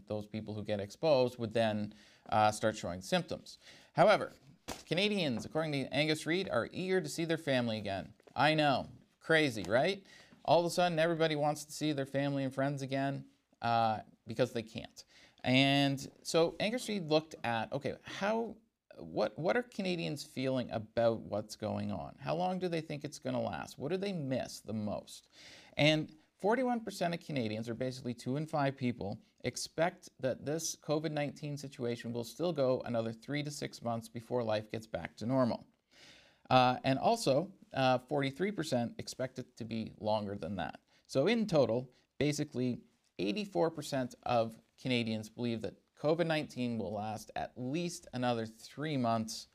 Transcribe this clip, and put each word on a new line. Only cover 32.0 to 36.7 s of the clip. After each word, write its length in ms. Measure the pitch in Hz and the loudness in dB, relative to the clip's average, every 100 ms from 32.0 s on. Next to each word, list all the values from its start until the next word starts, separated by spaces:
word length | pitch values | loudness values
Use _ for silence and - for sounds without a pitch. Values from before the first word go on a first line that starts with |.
| 117 | -4
will 140 | 120 117 | -6 -6
still 260 | - 175 | -2 -2
go 320 | 143 131 127 - | 2 2 2 0
another 260 | 117 113 | -2 -2
three 300 | 113 - 147 | -6 -4 -4
to 80 | 147 | -4
six 320 | 147 135 - | -6 -8 -6
months 280 | 117 117 113 | -4 -4 -6
before 340 | 123 - 123 | -12 -2 0
life 260 | 113 107 110 | 2 0 -2
gets 160 | 113 - | -8 -6
back 300 | 85 87 - | -8 -8 -6
to 100 | 113 | 0
normal. 400 | 131 120 - - _ _ - - - - _ - | 4 4 0 -6 _ _ -20 -20 -20 -20 _ 4
Uh, 260 | 127 127 | 6 6